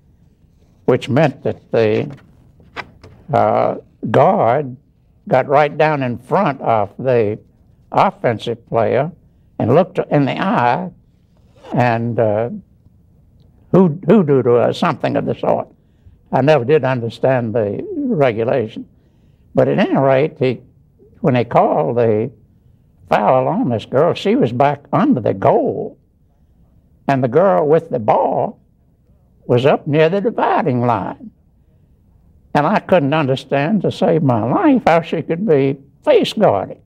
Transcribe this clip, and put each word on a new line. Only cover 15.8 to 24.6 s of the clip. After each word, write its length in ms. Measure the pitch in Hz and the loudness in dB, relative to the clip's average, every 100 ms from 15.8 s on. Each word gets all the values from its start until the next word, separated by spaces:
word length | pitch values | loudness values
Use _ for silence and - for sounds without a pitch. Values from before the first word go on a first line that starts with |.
| _ _ - _ - | _ _ -20 _ -6
I 80 | 131 | -2
never 240 | 135 151 | 2 2
did 200 | 117 156 | 2 0
understand 680 | 131 131 113 - 127 131 117 | 0 -4 -6 -4 -2 0 -2
the 300 | 113 104 - 370 | -2 -4 -4 -8
regulation. 920 | 349 277 202 135 107 113 139 107 - - _ _ _ _ _ _ | -6 -4 0 0 0 -2 -2 -4 -8 -18 _ _ _ _ _ _
But 140 | - 131 | 0 0
at 100 | 143 | 2
any 180 | 330 269 | 0 2
rate, 400 | 135 135 151 - | 2 2 0 -2
he, 240 | 131 120 - _ _ _ - - | -4 -4 -10 _ _ _ -20 -6
when 140 | 175 | 0
they 100 | 123 | 0
called 540 | 113 156 214 185 151 120 | 2 2 2 0 -2 0
the 320 | 113 107 117 - _ _ _ _ _ _ - | 0 0 -2 -8 _ _ _ _ _ _ -2
foul 380 | 180 208 131 131 | 0 2 2 0
on 200 | 175 214 | -2 -2
this 160 | 113 | -4
girl, 300 | - 127 165 | -2 0 0
she 200 | 135 196 | 0 -2
was 160 | 240 131 | 0 0
back 340 | 123 | 2